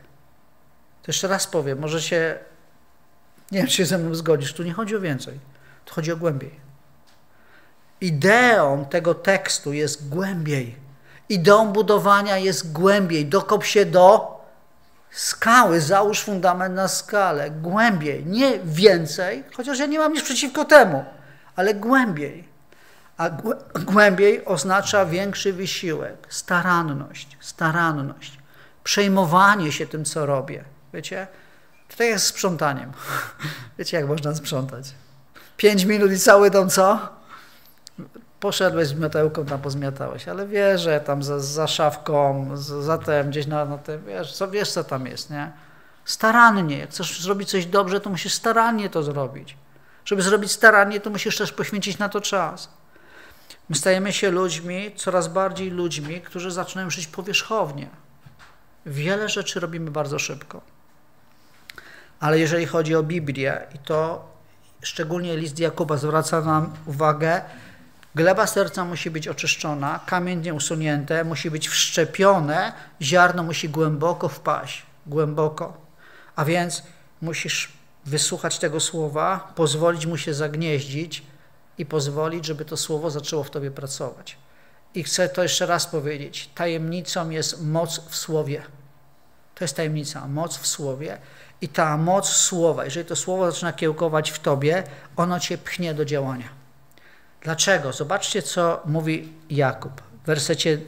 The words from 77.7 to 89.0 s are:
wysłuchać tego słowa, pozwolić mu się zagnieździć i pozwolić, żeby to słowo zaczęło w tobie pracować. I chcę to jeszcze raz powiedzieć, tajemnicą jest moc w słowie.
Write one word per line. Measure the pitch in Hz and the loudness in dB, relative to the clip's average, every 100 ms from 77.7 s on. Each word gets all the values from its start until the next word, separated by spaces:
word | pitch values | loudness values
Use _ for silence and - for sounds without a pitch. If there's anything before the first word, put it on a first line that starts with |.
| - - - 143 | -12 -20 -18 -6
wysłuchać | 147 - 180 165 - | -4 -2 -4 -4 -2
tego | 170 156 | -2 -2
słowa, | - 165 151 151 170 185 - | -4 -4 -4 0 0 -2 -4
pozwolić | - 156 151 170 170 160 | 0 0 2 2 0 -2
mu | 156 | -4
się | 170 | -4
zagnieździć | 143 151 151 165 143 131 139 165 - - - - - - - | -4 -4 -4 -2 -2 -4 -8 -8 -12 -16 -20 -20 -20 -18 -12
i | 151 | -6
pozwolić, | 156 143 143 160 170 | -4 -2 -4 -4 -4
żeby | 156 147 | -6 -8
to | 156 156 | -8 -8
słowo | - 156 160 | -4 -4 -4
zaczęło | 143 139 156 | -6 -6 -6
w | 139 | -6
tobie | 151 139 | -8 -8
pracować. | 135 139 - 131 - - - _ - - _ _ | -8 -10 -10 -10 -12 -18 -20 _ -20 -20 _ _
I | 185 | -10
chcę | 143 - 180 | -4 0 0
to | 185 | 0
jeszcze | 175 - 170 | -2 0 0
raz | 170 - | 0 -2
powiedzieć, | 160 143 147 143 - - | -4 -6 -8 -10 -14 -14
tajemnicą | - 175 165 160 180 170 190 160 | -6 -4 -2 -4 -6 -6 -6 -4
jest | 160 143 - | -4 -6 -4
moc | 151 160 165 - - | -2 -2 -2 -6 -10
w | - | -10
słowie. | - 156 139 147 - - - - | -4 -4 -4 -6 -12 -20 -20 -20